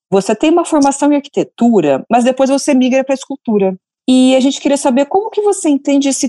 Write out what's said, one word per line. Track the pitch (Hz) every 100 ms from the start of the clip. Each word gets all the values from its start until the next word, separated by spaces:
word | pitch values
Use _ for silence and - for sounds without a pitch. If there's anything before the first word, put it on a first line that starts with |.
| -
Você | 196 196
tem | 214 311
uma | 339
formação | 330 311 277 269 294
em | 285
arquitetura, | - 196 - - 240 214 151 135 -
mas | 240
depois | 247 254 262
você | 277 -
migra | 262 254 262
pra | 269
escultura. | 269 - 269 - 208 190 185 _ _ -
E | 254 254 262
a |
gente | 269 277
queria | 294 285
saber | 285 247 277
como | 392 440
que | -
você | 415 403 320
entende | 277 285 277 277
esse | 262